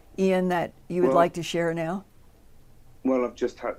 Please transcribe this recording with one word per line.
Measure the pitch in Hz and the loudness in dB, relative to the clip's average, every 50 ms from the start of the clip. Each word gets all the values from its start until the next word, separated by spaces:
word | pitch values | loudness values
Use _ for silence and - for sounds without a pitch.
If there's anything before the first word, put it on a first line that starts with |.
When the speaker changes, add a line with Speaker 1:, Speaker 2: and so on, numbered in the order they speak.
| - - - - | -20 -12 -4 0
Speaker 1:
Ian, | 190 190 185 185 185 180 | 2 2 2 2 2 0
that | 180 170 160 - - - - - | 0 0 -2 -4 -8 -14 -12 -6
you | 170 180 180 | -2 0 2
would | - | 4
Speaker 2:
Well, | - | 4
Speaker 1:
like | 175 170 175 170 | 4 4 2 0
to | 175 160 | -6 -8
share | - - 170 170 170 165 | -4 -2 -2 -2 -2 -2
now? | 170 165 160 180 202 196 - - - - - - - - - - - - - - - - - - - - | -2 -4 -4 -6 -8 -10 -14 -20 -20 -20 -20 -20 -20 -20 -20 -20 -20 -20 -20 -20 -20 -20 -20 -14 -6 -2
Speaker 2:
Well, | 131 131 127 123 | 0 0 0 0
I've | 120 110 | -2 -4
just | - 127 120 - - | -4 -4 -4 -4 -4
had, | - 117 - | -8 -8 -8